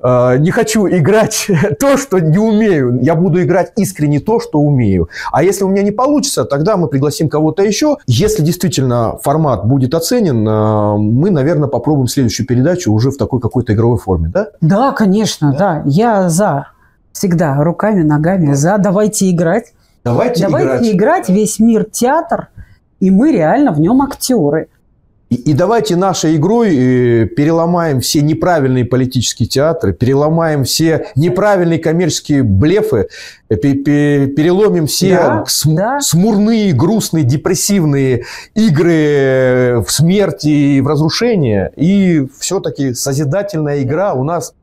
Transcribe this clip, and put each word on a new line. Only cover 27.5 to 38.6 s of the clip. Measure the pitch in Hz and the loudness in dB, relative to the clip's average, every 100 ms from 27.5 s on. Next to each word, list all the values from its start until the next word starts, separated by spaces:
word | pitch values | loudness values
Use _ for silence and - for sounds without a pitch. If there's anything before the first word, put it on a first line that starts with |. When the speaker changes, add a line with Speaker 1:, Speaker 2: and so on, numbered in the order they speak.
| 165 165 175 170 135 | 2 0 0 0 -2
Speaker 1:
все | - 160 | -2 0
неправильные | 147 156 175 170 131 127 117 | 0 0 0 0 2 0 0
политические | 127 127 127 110 - 120 | 0 0 -2 -4 -4 -4
театры, | 131 151 165 98 | 0 0 0 -2
переломаем | 92 123 135 147 165 165 151 | -2 0 2 2 0 0 -2
все | 131 - 160 156 147 - | -2 0 0 0 -2 -2
неправильные | 165 180 208 196 175 165 | 0 2 0 2 2 0
коммерческие | 165 165 175 - - 143 | 0 0 0 -4 -2 0
блефы, | 123 95 151 196 214 117 92 - - - _ | 2 2 2 2 0 -2 -2 -8 -20 -20 _
э, | 104 | -2
пе-, | 143 | 0
пе-, | 139 139 147 147 143 139 | 0 0 0 2 2 0
переломим | 143 175 180 208 175 151 | 0 0 2 2 2 -2
все | - 185 180 | 0 0 2
Speaker 2:
Да, | 156 104 - | 2 -2 -4
Speaker 1:
см-, | - 147 156 | -2 0 0
Speaker 2:
да. | 208 277 | -2 -2
Speaker 1:
смурные, | 277 160 202 202 208 226 208 | -2 0 2 2 2 0 0
грустные, | 135 170 220 202 165 131 | 0 0 0 -2 -2 0
депрессивные | 143 - 190 - 202 156 139 135 127 - - - | -2 -2 -4 0 0 0 0 0 -2 -4 -16 -10
игры, | - | -2